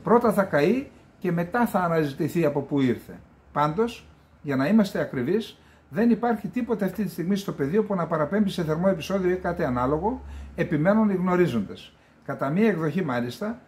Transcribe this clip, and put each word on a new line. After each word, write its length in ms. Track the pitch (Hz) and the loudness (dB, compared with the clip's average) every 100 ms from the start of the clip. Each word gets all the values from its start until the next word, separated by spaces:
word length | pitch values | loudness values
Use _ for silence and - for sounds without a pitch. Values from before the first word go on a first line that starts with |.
πρώτα 300 | 170 233 233 | 4 4 4
θα 100 | 202 | 2
καεί 480 | 190 147 160 254 - - - _ | 2 4 4 2 -2 -16 -20 _
και 140 | 180 | -2
μετά 340 | 170 170 240 226 | -2 -2 0 0
θα 140 | 196 | 0
αναζητηθεί 640 | 175 165 147 135 151 170 | 2 0 0 -2 -2 0
από 160 | 151 143 | 0 0
πού 200 | 135 143 | -2 2
ήρθε. 400 | 131 107 - - - - _ | 2 0 -6 -20 -20 -20 _
Πάντως, 540 | 147 151 160 233 - - - _ _ | 0 0 2 -2 -4 -20 -20 _ _
για 140 | 147 131 | -4 0
να 100 | 143 | 4
είμαστε 340 | 220 196 175 | 4 4 0
ακριβείς, 580 | 147 135 123 214 - - - - - | -2 -2 0 -2 -2 -14 -20 -20 -8
δεν 220 | 143 240 | 0 2
υπάρχει 380 | 220 240 226 - | 2 0 -2 -4
τίποτε 360 | 247 233 226 | -6 -4 -2
αυτή 200 | 190 202 | -2 -2
τη 60 | 196 | -6
στιγμή 260 | - 170 196 | -4 -2 -2
στο 160 | 185 | -4
πεδίο 320 | 151 143 208 | -4 0 0
που 100 | 208 | 0
να 120 | 185 160 | -2 -2
παραπέμπει 440 | 160 147 196 196 | 0 0 0 0
σε 140 | 175 | 0
θερμό 220 | 156 156 190 | -2 0 2
επεισόδιο 420 | 180 147 196 180 | 0 -2 0 0
ή 60 | 180 | 0
κάτι 280 | 180 170 | -4 -2
ανάλογο, 580 | 151 123 127 156 202 254 - - - | -2 0 0 0 -2 -4 -10 -14 -12
επιμένουν 560 | - 160 147 170 220 208 | -6 -2 0 2 4 2
οι 40 | |
γνωρίζοντες. 840 | 185 180 180 170 117 98 - - _ _ _ | 2 2 2 2 2 -4 -10 -18 _ _ _
Κατά 260 | - - 139 | -10 -6 -2
μία 180 | 170 220 | 2 2
εκδοχή, 360 | 170 160 156 | 2 -2 -2
μάλιστα, 560 | 160 120 123 - 208 - | -2 -2 -4 -6 -8 -10